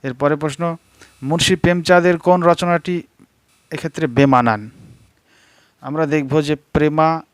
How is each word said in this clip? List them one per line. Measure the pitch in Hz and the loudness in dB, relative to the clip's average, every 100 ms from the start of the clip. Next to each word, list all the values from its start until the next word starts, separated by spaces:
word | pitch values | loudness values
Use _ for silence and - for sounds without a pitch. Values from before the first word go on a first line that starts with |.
এরপরে | 135 123 143 147 | -10 -4 -2 -2
প্রশ্ন, | 151 139 170 165 _ _ - _ | -4 -6 -6 -8 _ _ -20 _
মুন্সি | 131 165 - 185 | -6 -2 0 0
প্রেমচাঁদের | 175 175 160 180 175 170 | 0 0 4 4 4 0
কোন | 180 180 | 2 2
রচনাটি | 175 170 175 170 170 175 - _ _ _ _ _ _ | 2 0 0 -2 -2 -8 -8 _ _ _ _ _ _
এক্ষেত্রে | 156 - - 147 | -6 -6 -4 -2
বেমানান? | 120 139 131 120 107 107 - - - _ _ _ _ _ _ _ _ | 2 4 4 2 -2 -8 -20 -20 -20 _ _ _ _ _ _ _ _
আমরা | 131 151 156 | -10 -4 -2
দেখব | 151 135 151 | -2 0 -2
যে | 147 151 | 0 -6
প্রেমা | _ - 151 151 160 160 - | _ 0 0 2 0 0 -8